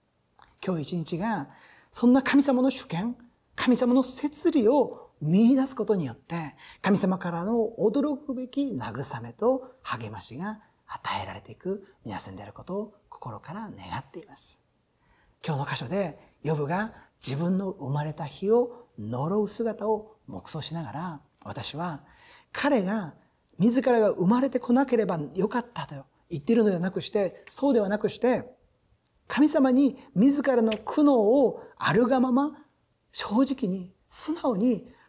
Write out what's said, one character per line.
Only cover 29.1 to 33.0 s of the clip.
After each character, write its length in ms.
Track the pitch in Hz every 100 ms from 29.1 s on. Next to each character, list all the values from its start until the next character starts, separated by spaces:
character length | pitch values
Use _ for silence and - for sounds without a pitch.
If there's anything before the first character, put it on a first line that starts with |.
| _ -
神 200 | 226 302
様 220 | 311 262
に 260 | 254 277 - -
自 280 | 175 269 285
ら 180 | 277 240
の 160 | 220 214
苦 260 | - -
悩 100 | 294
を 500 | 254 208 277 220 - - -
あ 140 | -
る 160 | 185 240
が 100 | 262
ま 140 | 262
ま、 240 | 247 294 - _ _ _ _